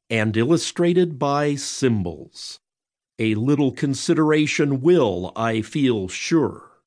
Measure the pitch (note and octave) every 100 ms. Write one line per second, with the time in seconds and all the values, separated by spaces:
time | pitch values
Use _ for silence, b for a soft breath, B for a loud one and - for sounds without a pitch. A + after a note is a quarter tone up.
0 | - A2+ A2 A2 A#2 E3+ - - F3 F3
1 | E3+ C3+ C#3+ C#3+ D3 C#3+ - - C3 A2
2 | F2 D2 - - - - _ _ _ _
3 | _ - A2+ G#2+ B2+ D3 C#3 B2 C#3+ C3+
4 | - E3 D#3 D#3 D3+ - D3 C3+ D3+ F3
5 | A2+ F2+ F#2 - A2+ A2+ G#2+ D3+ C3+ A2
6 | F#2 - - E3 A2 E2+ - _